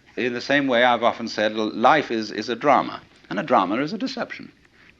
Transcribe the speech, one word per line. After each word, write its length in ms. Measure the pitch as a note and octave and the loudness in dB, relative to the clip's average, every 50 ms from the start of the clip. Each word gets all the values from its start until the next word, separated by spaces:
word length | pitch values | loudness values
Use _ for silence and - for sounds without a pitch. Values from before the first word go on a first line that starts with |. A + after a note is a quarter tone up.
| _ _ - F#2+ | _ _ -8 -4
in 160 | A#2 B2+ A#2+ | -4 -4 -4
the 60 | B2 | -4
same 260 | - - C#3 C#3+ C#3 C3+ | -2 0 0 2 2 2
way 160 | B2 A#2 B2 | 4 4 4
I've 180 | B2 A#2+ A2 | 4 4 4
often 260 | A#2 A2+ G2+ - A#2 G#2+ | 2 0 0 -2 -6 -8
said, 260 | - A2+ G#2+ A2 G#2+ | -4 -2 -2 0 0
l-, 200 | A2 A2 G#2+ - | 0 -2 -2 -2
life 380 | G2+ A2+ C3 D#3 D3+ B2+ - | 2 4 4 4 4 2 0
is, 180 | B2 A2 G#2+ G#2 | -4 -4 -4 -6
is 180 | - - A2 B2 | -6 -8 -6 -6
a 60 | A#2 | -6
drama, 460 | B2 C3+ D3 B2+ G2 C#2+ - G2+ - - - _ _ _ - | -2 2 4 4 4 2 0 -6 -12 -14 -18 _ _ _ -10
and 80 | D#3 G#3 | -8 -6
a 40 | F3 | -2
drama 380 | - A#3 A2+ F#2+ F2 G#2 B2+ | 2 2 2 2 2 0 -2
is 100 | C#3+ D#3 | -4 -4
a 60 | G#3+ F#3+ | -6 -6
deception. 540 | C4 B3+ - A#3+ - - - - - - - _ _ _ _ _ _ _ _ | -8 -8 -6 -8 -10 -10 -10 -16 -18 -20 -20 _ _ _ _ _ _ _ _